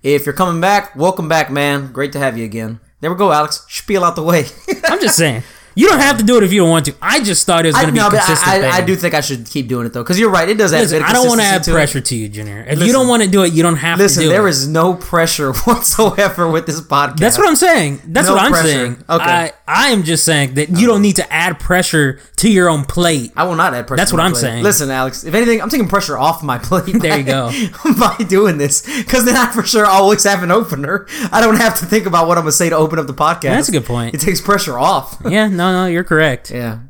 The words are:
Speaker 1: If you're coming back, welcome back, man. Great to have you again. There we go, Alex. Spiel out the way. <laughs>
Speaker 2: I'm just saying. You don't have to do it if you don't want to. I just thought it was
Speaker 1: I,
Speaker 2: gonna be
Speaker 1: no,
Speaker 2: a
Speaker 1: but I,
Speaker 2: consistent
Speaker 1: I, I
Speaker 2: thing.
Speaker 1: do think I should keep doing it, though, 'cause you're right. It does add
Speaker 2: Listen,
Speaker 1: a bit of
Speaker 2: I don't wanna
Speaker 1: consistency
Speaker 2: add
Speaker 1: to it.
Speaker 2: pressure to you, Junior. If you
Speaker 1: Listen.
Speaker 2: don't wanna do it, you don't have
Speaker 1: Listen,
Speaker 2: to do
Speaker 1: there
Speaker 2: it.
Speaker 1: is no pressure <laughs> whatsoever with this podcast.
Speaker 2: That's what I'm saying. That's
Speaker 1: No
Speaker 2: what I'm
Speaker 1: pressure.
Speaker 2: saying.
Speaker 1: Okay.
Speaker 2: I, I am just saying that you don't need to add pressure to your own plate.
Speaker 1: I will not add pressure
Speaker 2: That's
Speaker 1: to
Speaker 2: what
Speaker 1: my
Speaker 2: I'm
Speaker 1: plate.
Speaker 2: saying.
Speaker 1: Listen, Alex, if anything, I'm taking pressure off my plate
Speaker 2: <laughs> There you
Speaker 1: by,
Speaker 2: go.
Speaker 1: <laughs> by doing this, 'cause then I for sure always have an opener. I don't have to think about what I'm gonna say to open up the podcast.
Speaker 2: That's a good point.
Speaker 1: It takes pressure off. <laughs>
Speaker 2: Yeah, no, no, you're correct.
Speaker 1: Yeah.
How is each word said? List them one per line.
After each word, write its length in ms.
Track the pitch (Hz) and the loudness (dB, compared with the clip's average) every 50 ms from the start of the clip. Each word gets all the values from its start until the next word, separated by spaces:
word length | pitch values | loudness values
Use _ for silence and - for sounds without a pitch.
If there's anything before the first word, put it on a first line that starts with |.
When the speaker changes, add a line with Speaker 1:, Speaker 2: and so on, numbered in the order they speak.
| - | 0
Speaker 1:
If 240 | 135 147 143 143 | 0 0 0 -2
you're 60 | 147 139 | -4 -2
coming 260 | - 190 180 170 165 | -2 -2 -2 0 0
back, 340 | 170 190 202 202 202 - - | 0 2 0 0 -2 -6 -6
welcome 320 | 135 156 185 185 - 165 | -2 -2 0 0 -2 -4
back, 220 | 151 165 160 147 - | -2 0 -2 -2 -2
man. 420 | 135 143 143 143 143 139 139 131 | -4 -2 -2 -2 -2 -4 -6 -8
Great 200 | 117 127 143 143 | -8 -8 -8 -6
to 80 | 139 139 | -6 -4
have 180 | 139 135 113 | -4 -4 -4
you 80 | 117 117 | -6 -10
again. 340 | 107 101 113 113 110 113 110 _ _ _ _ | -8 -8 -10 -10 -10 -12 -14 _ _ _ _
There 80 | - 160 | -6 -6
we 80 | 180 | -2
go, 140 | 180 208 185 | 0 0 2
Alex. 340 | 151 151 151 151 - - - _ | 2 2 0 -2 -6 -10 -12 _
Spiel 340 | - - - - 208 190 175 | -14 -12 -6 -2 -2 0 0
out 120 | 170 160 | 0 -2
the 60 | 175 | -2
way. 240 | 156 165 175 160 135 - - - - | -2 0 0 0 0 -4 -10 -14 -8
<laughs> 180 | 381 - - - | -8 -6 -4 -2
Speaker 2:
I'm 160 | 339 320 403 | -2 -2 0
just 160 | 381 226 - | 0 0 0
saying. 240 | - 165 151 120 113 - - - - - - _ | 0 0 0 -2 -4 -8 -12 -18 -20 -20 -8 _
You 120 | 190 285 415 | 2 4 4
don't 100 | - 269 | 4 4
have 200 | 277 277 277 220 | 2 2 2 2
to 40 | 214 | 2
do 140 | 214 247 | 4 4
it 60 | 233 202 | 4 4
if 100 | 180 190 | 4 2
you 80 | 208 | 2
don't 80 | 175 165 | 4 4
want 160 | 165 165 143 | 4 2 0
to. 100 | 147 - - | -2 -6 -4
I 200 | - 180 240 302 | -4 -2 0 0
just 240 | 233 208 180 - - | 0 0 -2 -2 0
thought 200 | - 175 165 165 | 2 2 2 2
it 20 | |
was 80 | 160 - | 2 2
Speaker 1:
I, 60 | 254 | 2
Speaker 2:
gonna 100 | - 156 | 2 2
be 80 | - - | 2 2
Speaker 1:
no, 80 | 208 | 2
Speaker 2:
a 40 | 208 | 2
Speaker 1:
but 100 | - 214 | 2 2
I, 40 | - | 2
Speaker 2:
consistent 360 | - 160 - - 185 190 196 196 | 0 0 0 0 0 2 2 0
Speaker 1:
I, 60 | 180 | 0
I 20 | 175 | 0
Speaker 2:
thing. 80 | 185 180 | 0 0
Speaker 1:
do 100 | 180 190 | 0 -2
think 180 | 180 175 170 147 | 0 -2 -2 -2
I 60 | 151 | -2
should 260 | 139 - 139 120 113 | -2 -4 -8 -8 -10
keep 220 | - - 151 127 | -8 -8 -8 -6
doing 180 | 113 127 120 117 | -4 -4 -4 -6
it, 60 | 117 | -6
though, 140 | - 123 117 | -6 -8 -4
'cause 120 | - 180 | -2 0
you're 120 | 190 226 214 | 2 2 2
right. 180 | 190 175 165 | 2 2 2
It 100 | 185 220 | 0 0
does 140 | 214 214 180 | 2 2 2
add 80 | 156 - | 2 2
Speaker 2:
Listen, 180 | 226 165 160 | 2 2 0
Speaker 1:
a 20 | 156 | 0
bit 20 | 147 | 0
of 60 | 170 | 2
Speaker 2:
I 40 | 220 | 2
don't 140 | 247 254 | 4 4
wanna 140 | 247 233 226 | 4 2 2
Speaker 1:
consistency 140 | 214 196 190 | 2 2 0
Speaker 2:
add 80 | 185 151 | 0 0
Speaker 1:
to 60 | - | 0
it. 20 | 160 | 2
Speaker 2:
pressure 260 | 160 147 139 - 135 | 2 2 0 -2 -4
to 160 | 120 - 127 | -4 -4 -6
you, 140 | 113 107 104 | -6 -6 -8
Junior. 320 | 101 107 107 107 101 104 113 | -10 -12 -12 -12 -12 -12 -6
If 80 | 127 151 | -4 -2
you 40 | 151 175 | 0 2
Speaker 1:
Listen. 80 | 220 254 | 2 4
Speaker 2:
don't 140 | 269 254 247 | 4 4 2
wanna 180 | 240 233 214 | 2 2 2
do 160 | 190 185 196 185 | 2 2 2 2
it, 80 | 170 | 4
you 100 | 160 160 | 2 2
don't 140 | 165 170 165 | 2 2 0
have 220 | 139 147 170 170 180 | 0 -2 -2 2 2
Speaker 1:
Listen, 240 | 202 190 - 170 156 | 2 2 2 2 2
Speaker 2:
to 60 | 156 | 2
do 40 | 170 | 4
Speaker 1:
there 140 | 202 214 | 4 2
Speaker 2:
it. 40 | 190 | 2
Speaker 1:
is 180 | 147 135 135 147 | 0 -2 -4 -2
no 240 | 156 160 165 185 180 | 0 2 2 2 0
pressure 580 | 180 - - - 170 165 165 - - 147 135 127 | -2 -6 -4 0 0 0 0 -2 -2 -4 -4 -2
<laughs> 120 | - - | -2 0
whatsoever 840 | 233 233 233 - - - - 226 196 - - 202 190 196 175 175 | 0 0 0 0 -2 0 2 2 2 2 0 0 0 0 -2 -2
with 180 | 165 151 165 165 | 0 0 -2 -2
this 140 | - 147 165 | -4 -8 -8
podcast. 380 | - _ 139 139 143 139 131 | -6 _ 0 0 0 0 0
Speaker 2:
That's 200 | 156 180 240 - | 0 0 0 2
what 120 | 349 403 359 | 2 2 2
I'm 80 | 311 | 2
saying. 420 | - 349 359 330 247 165 143 139 139 - | 2 4 4 4 2 2 -2 -4 -8 -10
That's 220 | 160 160 254 - 190 | -4 -2 0 2 2
Speaker 1:
No 60 | 196 | 2
Speaker 2:
what 80 | 196 190 | 2 2
I'm 80 | 262 185 | 2 2
Speaker 1:
pressure. 140 | 165 160 160 | 2 2 2
Speaker 2:
saying. 340 | 143 131 123 123 120 - - - | 0 0 -2 -4 -6 -10 -6 -2
Speaker 1:
Okay. 140 | 165 165 165 | -2 0 0
Speaker 2:
I, 260 | 175 175 175 165 156 - _ _ | 2 0 0 0 -4 -8 _ _
I 200 | - 151 196 262 285 | -2 0 2 2 2
am 140 | 240 202 170 | 2 0 0
just 200 | 156 170 147 - | 0 0 0 0
saying 300 | 165 160 147 139 131 131 | 0 2 0 0 0 -2
that 160 | 143 151 156 | -4 -2 0
you 180 | 180 170 226 | 2 2 4
don't 140 | 240 220 202 | 4 4 4
need 160 | 208 208 170 | 2 2 2
to 160 | 202 160 - 151 | 0 -2 -2 -2
add 260 | 156 170 180 165 - | -2 -2 -2 -4 -6
pressure 600 | - - 180 185 180 - - 156 147 135 135 - - _ - | -2 0 0 0 0 2 0 0 0 0 -2 -6 -16 _ -6
to 120 | - 175 226 | 0 2 4
your 200 | 208 185 180 175 | 4 4 4 4
own 160 | 160 147 139 | 2 0 -2
plate. 480 | - - 170 175 170 160 135 117 110 _ | -4 -2 0 0 2 0 0 -4 -6 _
Speaker 1:
I 80 | - 160 | -4 -2
will 120 | - 170 | -2 0
not 180 | 160 180 180 131 | 0 0 0 0
add 120 | 123 117 | -4 -6
pressure 120 | - 131 | -4 -2
Speaker 2:
That's 140 | 151 190 202 | -2 0 0
Speaker 1:
to 40 | - | 2
Speaker 2:
what 60 | 165 | 2
Speaker 1:
my 60 | 165 | 0
Speaker 2:
I'm 40 | 185 | 0
Speaker 1:
plate. 100 | 165 - | 0 -2
Speaker 2:
saying. 220 | - 127 117 120 180 | -4 -4 -2 0 0
Speaker 1:
Listen, 260 | 208 - - 147 135 | 0 0 0 -2 -4
Alex, 340 | 131 131 131 131 - - - | -2 -4 -4 -4 -6 -10 -8
if 80 | 160 156 | -2 0
anything, 280 | 220 240 233 233 214 | 0 2 2 0 0
I'm 80 | 156 220 | -2 -2
taking 200 | - 269 214 165 | -2 -2 -2 0
pressure 280 | 190 202 - - 143 | -2 -2 -2 -4 -4
off 240 | 113 135 156 - - | 0 0 0 0 -2
my 160 | 156 143 123 | -4 -6 -6
plate 280 | 117 - - 185 180 - | -6 -4 -2 -2 -2 -2
Speaker 2:
<laughs> 160 | 190 180 233 | 0 -2 0
There 160 | 180 156 - | 0 0 0
you 80 | 143 135 | 0 0
Speaker 1:
by, 40 | 131 | -2
Speaker 2:
go. 220 | 135 135 123 117 127 277 226 180 - - - 311 247 | -2 -2 -2 -4 -4 -4 -6 -6 -8 -4 0 0 2
Speaker 1:
<laughs> 60 | 190 | 2
by 160 | 240 202 - - 220 175 | 2 0 0 -2 -2 0
doing 300 | 190 190 214 196 165 147 | 2 2 2 2 2 0
this, 220 | 143 139 - - - - 302 269 196 - | -2 -2 -2 -4 -6 -6 -8 -8 -4 0
'cause 160 | - 254 226 | 0 2 2
then 100 | 247 240 | 2 2
I 120 | 262 240 226 | 2 0 0
for 120 | - 226 - | -2 -4 -4
sure 200 | - - 220 208 | 0 0 2 4
always 380 | 202 190 196 196 196 208 202 - | 4 4 4 4 4 2 2 2
have 180 | 202 202 180 | 0 0 0
an 100 | 180 170 | 0 0
opener. 540 | 180 226 220 - 160 135 143 143 185 190 - - - 311 247 175 - | 0 0 0 -2 -6 -8 -6 -6 -6 -8 -8 -10 -10 -8 -8 -2 0
I 80 | 226 | 2
don't 160 | 233 220 220 | 2 4 4
have 200 | 226 233 220 - - | 4 2 0 0 -2
to 60 | - | -4
think 200 | 170 208 220 185 | 0 -2 0 0
about 240 | 190 170 170 165 165 | 0 0 0 2 2
what 80 | 175 | 0
I'm 60 | 170 160 | 0 0
gonna 100 | 156 143 | -2 -2
say 160 | - 175 165 | 0 0 0
to 80 | 160 | 2
open 200 | 156 160 160 165 | 2 0 0 0
up 100 | 160 147 | -4 -4
the 60 | 131 135 | -6 -4
podcast. 280 | - 151 156 165 165 | -2 0 0 0 -2
Speaker 2:
That's 260 | - 135 202 262 285 | -2 -2 0 0 0
a 60 | - 196 | 0 -2
good 120 | 143 113 | -4 -2
point. 300 | - 120 120 117 117 - | -2 -4 -4 -4 -6 -6
Speaker 1:
It 60 | 143 | -2
takes 180 | - 202 185 - | -2 -2 -2 -2
pressure 400 | - - 202 196 - 160 127 120 | 0 0 0 0 0 -4 -4 0
off. 380 | 139 180 196 139 - - - - | 0 2 0 0 -4 -6 -16 -8
<laughs> 40 | - | -6
Speaker 2:
Yeah, 200 | - 175 214 214 214 | -2 0 0 0 0
no, 220 | 190 170 175 185 | 0 0 0 0
no, 160 | 185 180 185 | 0 0 0
you're 160 | 180 170 170 180 | 0 -2 -2 -2
correct. 480 | - 170 156 160 151 123 - - - | 0 0 2 2 2 0 -4 -8 -12
Speaker 1:
Yeah. 260 | - 123 120 117 110 113 123 | -10 -8 -8 -8 -8 -10 -14